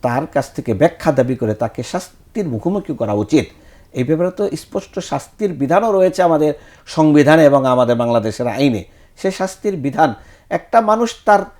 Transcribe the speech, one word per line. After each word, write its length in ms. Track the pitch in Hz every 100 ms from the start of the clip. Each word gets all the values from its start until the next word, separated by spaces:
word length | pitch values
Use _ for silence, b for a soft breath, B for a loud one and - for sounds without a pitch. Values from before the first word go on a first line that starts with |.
তার 260 | 123 123 160
কাছ 260 | 147 -
থেকে 200 | - 127
ব্যাখ্যা 380 | 101 160 - 165
দাবি 240 | 139 127 127
করে 180 | 113
তাকে 300 | 104 117 -
শাস্তির 640 | 123 180 - _ _ - 180
মুখোমুখি 460 | 113 165 202 185
করা 200 | 139 110
উচিত। 320 | 104 104 156 104 b b b b
এই 100 | -
ব্যাপারে 280 | 127 160 180
তো 180 | 185 202 160
স্পষ্ট 440 | - 196 - -
শাস্তির 540 | 170 143 - _ 208
বিধানও 380 | 151 135 175 226
রয়েছে 320 | 196 185 -
আমাদের 300 | 180 156 151 147 b b b
সংবিধানে 600 | - 156 147 143 160 147
এবং 200 | 139 131
আমাদের 300 | 127 120 120
বাংলাদেশের 520 | 120 117 110 107 123
আইনে। 360 | 110 143 110 90 b b -
সে 140 | 190
শাস্তির 440 | 190 190 - 208 190
বিধান, 380 | 135 135 156 107 b b b
একটা 320 | - - 233
মানুষ 340 | 214 220 233 - -
তার 140 | 202 - b